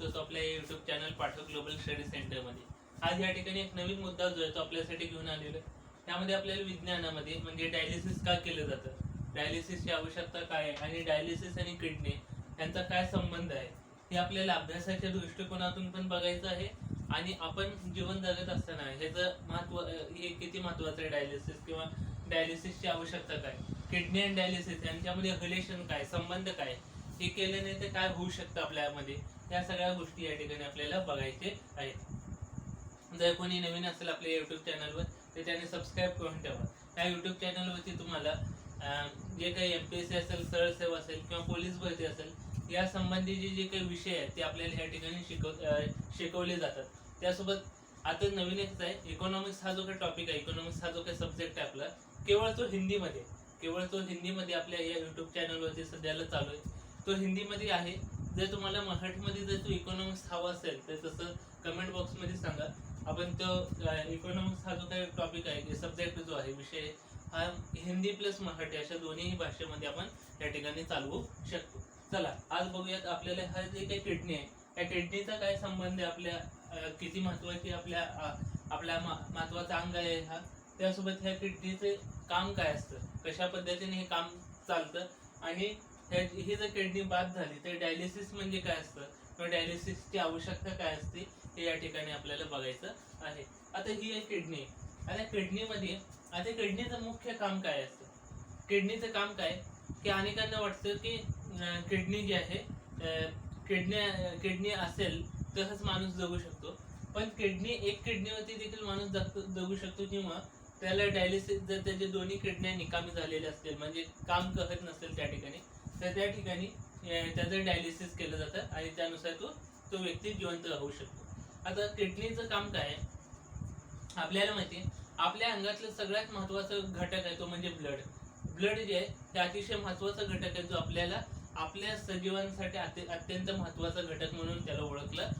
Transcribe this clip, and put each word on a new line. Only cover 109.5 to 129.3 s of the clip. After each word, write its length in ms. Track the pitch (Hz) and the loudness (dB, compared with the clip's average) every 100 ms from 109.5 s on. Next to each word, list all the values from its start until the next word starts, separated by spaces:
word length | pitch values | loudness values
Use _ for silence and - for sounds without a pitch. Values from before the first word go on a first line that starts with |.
| 185 185 196 | 0 2 0
शकतो 300 | 190 196 196 | -2 -2 0
किंवा 340 | 196 180 175 - - - - | 0 0 -2 -6 -14 -18 -2
त्याला 240 | 185 196 202 | 4 6 6
डायलिसिस, 560 | 190 185 196 202 196 | 6 6 6 4 0
जर 180 | 190 190 | 2 2
त्याचे 260 | 190 190 190 | 2 2 2
दोन्ही 320 | 190 185 196 | 2 0 0
किडन्या 380 | 190 180 185 185 | 0 2 2 0
निकामी 360 | - 170 175 | 0 0 0
झालेल्या 380 | 170 156 156 156 | -2 0 0 0
असतील 280 | 151 156 143 | -4 -4 -4
म्हणजे 240 | 151 165 160 - - | -2 -4 -6 -6 4
काम 240 | 175 190 | 4 6
करत 300 | 185 180 175 | 2 0 0
नसेल 340 | 175 160 165 156 | -4 -6 -4 -2
त्या 100 | 143 | 0
ठिकाणी, 320 | - 139 165 - - - - | -2 -6 -10 -14 -12 -10 -2
तर 120 | 180 | 0
त्या 180 | 185 202 | 4 2
ठिकाणी, 340 | - 190 180 196 - - - | 2 -2 -2 -2 -6 -12 -10
अ, 320 | 175 165 165 170 | -2 0 2 2
त्याचं 300 | 170 190 190 | 2 4 4
डायलिसिस 520 | 165 165 160 180 - | 4 2 -4 -6 -4
केलं 200 | 160 156 | -2 -2
जातं 220 | 151 - - 156 | -2 -2 -2 -4
आणि 140 | 160 | -2
त्यानुसार 420 | 165 165 165 170 | 0 0 0 -4
तो, 160 | 165 247 - - - - | -4 -6 -6 -14 -16 -6
तो 60 | 190 | -2
व्यक्ती 360 | 180 - 214 | 0 0 -2
जिवंत 320 | 196 175 170 170 | -2 0 -2 -2
राहू 260 | 143 143 | -2 -2
शकतो. 360 | - - - - - - - 185 | -4 -10 -10 -10 -10 -10 -8 -2
आता 220 | 190 208 | 0 0
किडनीचं 600 | 214 196 185 226 226 226 | 2 0 2 -2 0 0
काम 240 | 202 202 | 0 2
काय 100 | 180 | 0
आहे? 260 | 143 - - - - - - - - - - - - 175 | 0 -2 -4 -6 -14 -16 -12 -8 -6 -8 -10 -10 -6 -2
आपल्याला 380 | 160 190 202 | 2 4 4
माहिती 220 | 214 - 175 | 4 0 -2
आहे, 100 | 190 - - - | -4 -4 -6 4
आपल्या 360 | 175 208 233 | 4 6 4
अंगातलं 380 | 214 196 208 220 | 4 2 0 -4
सगळ्यात 400 | 208 202 208 214 | -2 2 2 2
महत्त्वाचा 440 | 202 190 196 196 202 | -2 0 0 0 0
घटक 480 | 190 185 180 185 175 | 0 0 0 2 0
आहे 140 | 170 | -2
तो 60 | 175 | -2
म्हणजे 240 | 175 175 | -2 -2
ब्लड. 320 | 160 143 139 - - - - - - | -2 -2 -2 -6 -12 -14 -8 -6 2
ब्लड 240 | 202 214 | 2 4
जे 160 | 208 180 | 2 2
आहे 120 | - - - | 2 -4 -2